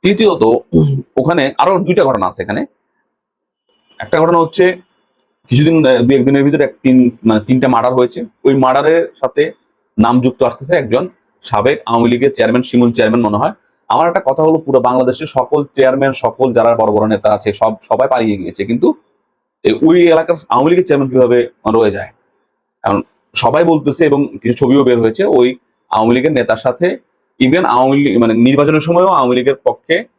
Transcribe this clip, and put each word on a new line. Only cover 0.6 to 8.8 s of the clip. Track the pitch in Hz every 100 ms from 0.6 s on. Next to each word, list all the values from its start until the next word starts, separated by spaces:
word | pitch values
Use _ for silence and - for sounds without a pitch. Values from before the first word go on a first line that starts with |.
| - 165 151 135 - -
ওখানে | 156 165 139 -
আরো | 156 190
দুইটা | 180 180
ঘটনা | 156 113 92
আছে। | -
এখানে | 98 107 277 _ _ _ _ _ _ _ _ _ _ _ _ _
একটা | 113 165
ঘটনা | 160 -
হচ্ছে | - - 185 180 _ _ _ _ _ _ _
কিছুদিন, | 123 151 160 131
আহ, | 123
দু | 120
একদিনের | 135 127 139
ভিতরে | 139 147
এক | 143 -
তিন, | 135 127 123 117
মানে, | 110 110
তিনটা | 107 131 131
মার্ডার | 120 120
হয়েছে। | 127 123 120 117 _
ওই | 135
মার্ডারের | 135 127 135